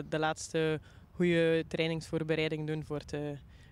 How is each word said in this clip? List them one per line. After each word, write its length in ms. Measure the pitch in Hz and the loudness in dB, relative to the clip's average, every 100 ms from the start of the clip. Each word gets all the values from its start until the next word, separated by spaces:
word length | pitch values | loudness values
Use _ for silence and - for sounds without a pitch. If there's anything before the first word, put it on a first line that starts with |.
| 147 | 0
de 100 | 156 | 0
laatste 600 | 156 156 - 165 160 151 - - - | 0 -2 -2 0 2 0 -6 -20 -16
goede 520 | - 175 170 165 165 160 | 0 4 6 6 4 2
trainingsvoorbereiding 1000 | 165 160 165 - 165 156 160 156 156 151 | 0 0 -2 -4 -4 0 0 0 -2 -4
doen 160 | 156 | -4
voor 140 | 147 147 | -4 -8
het, 160 | - | -6
eh, 60 | 147 147 143 - - - | -6 -6 -8 -12 -20 -20